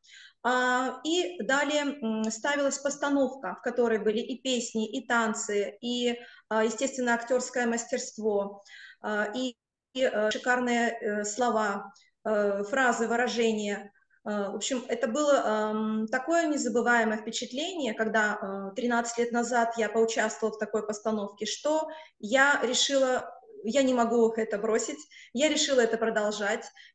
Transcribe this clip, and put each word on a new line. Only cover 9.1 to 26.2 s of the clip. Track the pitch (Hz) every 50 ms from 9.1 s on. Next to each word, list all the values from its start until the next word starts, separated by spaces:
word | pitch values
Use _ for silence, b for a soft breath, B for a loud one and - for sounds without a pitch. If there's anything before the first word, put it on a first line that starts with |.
| 214 208 208 208 208
и, | 254 254 254 240 _ _ _ _ _ _ _ -
и, | 254 262
э, | - - 208 214 214
шикарные, | 214 247 - 247 247 247 247 240 240 233 233 226 226 -
э, | - 208 208 208 208
слова, | 208 - 254 240 240 214 220 214 202 196 202 - B B B B B B _ -
э, | 208 214 208 208 202 196 202 202
фразы, | 208 269 269 262 247 233 226 233 214
выражения. | 233 233 247 226 202 233 233 226 220 214 208 202 202 202 - b b b b b b b _
Э, | 220 208 208 202 196
в | 214
общем, | 220 - - 269 240 - -
это | 233 233 269 233
было, | 220 294 302 285 277 247 - 214 214 214 214 214 214
эм, | 214 220 220 220 220 220 220
такое | - 254 - - 330 339 339
незабываемое | 311 302 254 - 240 208 240 220 240 240 233 220 220 214 214
впечатление, | - 233 226 - 247 - 240 269 320 370 392 339 269 220 214
когда, | - 220 214 202 220 214 208 202 - 202 196 196 196 196 190
э, | 190
тринадцать | 247 240 240 240 233 233 233 - 233
лет | 240 233 233
назад | 240 233 - 247 233 226 226 -
я | 233 214 208
поучаствовала | 214 226 226 226 - 254 214 220 - - 226 214 214
в | -
такой | 220 214 - 214 208
постановке, | - 214 - - 220 214 208 202 202 - - 220
что | 220 - - - 294 311 311 311 311 B B B B B _
я | - 202 262 269 277 294 285 - -
решила, | 226 254 - - - 277 269 262 254 254 240 - - - - - - - - 175
я | 226 226 277 269
не | 254 254
могу | 240 233 220 240 240 226 220 226
это | 226 220 - 214 202
бросить, | 214 214 220 240 - - 285 - - B B B B B -
я | 233 294 311
решила | 302 - - 285 269 247
это | 226 226 226 226
продолжать. | 226 226 196 214